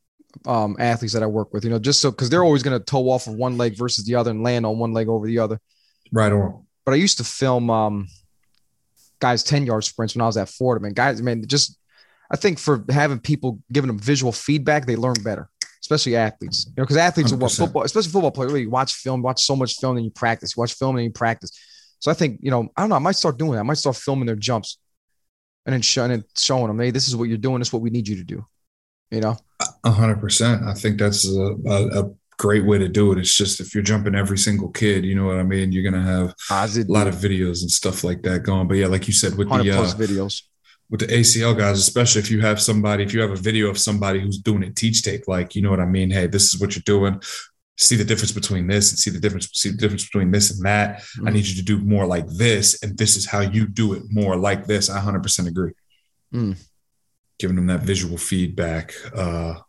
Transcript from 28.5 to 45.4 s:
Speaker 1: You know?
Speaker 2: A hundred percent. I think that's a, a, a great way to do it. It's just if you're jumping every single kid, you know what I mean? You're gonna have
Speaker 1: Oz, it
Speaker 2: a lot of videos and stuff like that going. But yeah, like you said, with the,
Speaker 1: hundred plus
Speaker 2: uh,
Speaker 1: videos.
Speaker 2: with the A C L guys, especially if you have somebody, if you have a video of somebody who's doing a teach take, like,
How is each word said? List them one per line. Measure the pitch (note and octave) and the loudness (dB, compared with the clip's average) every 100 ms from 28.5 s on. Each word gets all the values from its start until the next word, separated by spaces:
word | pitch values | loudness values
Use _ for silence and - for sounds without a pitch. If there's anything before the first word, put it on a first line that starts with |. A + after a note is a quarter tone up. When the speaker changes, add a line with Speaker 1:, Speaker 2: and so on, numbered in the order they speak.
| _ _ _ _ _ _ | _ _ _ _ _ _
Speaker 1:
You | A2 | -2
know? | A2 A2+ _ - - - | -2 -2 _ -10 -10 -2
Speaker 2:
A | A2+ | 2
hundred | G#2 A2+ G#2 | 4 4 2
percent. | G#2 - A#2 G#2+ | -2 0 2 2
I | G2+ | -2
think | G2+ A2 G#2 | -2 -2 2
that's | G#2 G2+ F#2+ | 2 2 0
a, | F#2+ G2 G2 - | 0 0 -2 0
a, | G2+ - G2+ | 0 2 0
a | G2+ - _ - | -2 -6 _ -2
great | G2+ G#2 | 2 4
way | G2 G2+ | 4 4
to | F#2 | 2
do | G2+ G2+ | 4 4
it. | F#2 | 4
It's | F2+ | 2
just | - G2 - | 2 0 -2
if | F2+ | -4
you're | G#2 | -2
jumping | G#2 G#2+ G2+ | 0 0 0
every | G2+ G2 G2 | 0 0 0
single | A2 G#2 F2 | 0 0 -2
kid, | - G#2+ G2 | 0 2 2
you | F#2 | 0
know | G2 F#2+ | 0 0
what | F#2 | 0
I | |
mean? | F#2 F#2+ F#2+ | 0 0 0
You're | F#2 | 0
gonna | F#2+ F#2 | 0 0
have | F#2 F#2 F2 - - | 2 2 0 -4 -4
Speaker 1:
Oz, | G2 G#2+ A2+ | -2 0 0
it | G2 | 0
Speaker 2:
a | |
lot | G#2 G2+ | 2 2
of | E2+ | 0
videos | G2+ F#2 F2+ F2 | 0 0 0 -2
and | E2+ | -2
stuff | - F#2+ F2+ | -2 -2 -2
like | F2+ F2 | -4 -2
that | F#2 F2+ | -2 -2
going. | G2 F#2+ F#2 | 0 0 2
But | F#2+ | 2
yeah, | F#2 | 2
like | F#2 - | 0 0
you | |
said, | G2+ F#2+ F#2+ | 0 0 0
with | G2+ | 0
the, | B2+ | 2
Speaker 1:
hundred | G2 | 2
plus | G2 G2+ | 2 2
Speaker 2:
uh, | G#2 | 0
Speaker 1:
videos. | G#2+ G2 G2 - - _ _ _ _ | -2 0 -2 -6 -12 _ _ _ _
Speaker 2:
with | A2 | -4
the | A#2 | 0
A | A#2+ | 4
C | A#2 A2+ | 4 4
L | A#2 | 2
guys, | G#2+ G2+ G2 | 4 2 2
especially | G2 A#2+ A#2+ - | 2 4 4 2
if | G#2+ | 2
you | A2 | 2
have | G#2+ G#2 | 2 2
somebody, | - G#2+ G#2 G#2 | 2 2 2 2
if | G2+ | 0
you | A2+ | 0
have | A2 | 0
a | F#2+ | 0
video | G2+ A2 G#2 | 0 0 0
of | G2+ | 0
somebody | - G2+ G2 F#2+ | 0 0 0 0
who's | G2 G2 | -2 -2
doing | A2 G#2 | 0 0
a | F#2 | -2
teach | - A2+ A2 | -2 0 0
take, | G2+ G2+ - | 0 -4 -2
like, | F#2 | -2